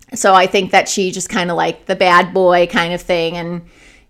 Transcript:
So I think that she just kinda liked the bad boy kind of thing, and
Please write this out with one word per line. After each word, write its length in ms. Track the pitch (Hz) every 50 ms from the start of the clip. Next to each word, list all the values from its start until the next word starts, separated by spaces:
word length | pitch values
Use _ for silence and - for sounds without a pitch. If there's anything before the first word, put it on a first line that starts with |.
| _ _ -
So 200 | - - 202 190
I 120 | 185 185
think 260 | 190 - 202 190 185
that 180 | - 190 - -
she 220 | - 208 190 185
just 180 | 170 190 170 -
kinda 240 | - 208 175 175 170
liked 320 | 165 165 165 - - _ -
the 80 | 190
bad 380 | 180 196 180 175 175 185 175 185
boy 340 | 190 185 180 180 175 175 175
kind 260 | - 180 170 170 175
of 80 | 175
thing, 360 | - - 180 170 165 165 170 175
and 240 | 170 170 175 170 170 - _ _ _ - _ _ _